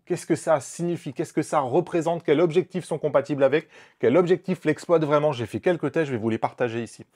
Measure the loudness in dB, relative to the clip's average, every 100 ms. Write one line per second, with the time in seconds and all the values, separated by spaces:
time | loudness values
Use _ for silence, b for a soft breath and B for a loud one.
0 | -8 -6 -2 -2 2 0 0 -6 -6 -6
1 | -8 -8 -6 -4 -2 0 0 0 0 -2
2 | -2 -2 0 2 2 2 -2 -4 -6 -4
3 | 0 0 0 2 2 2 -2 B B B
4 | 2 4 4 2 -2 -4 -2 -2 2 2
5 | 2 2 2 -2 -4 -2 0 0 -2 -2
6 | -2 -2 -2 -2 -2 -2 -4 -4 -8 -12
7 | -20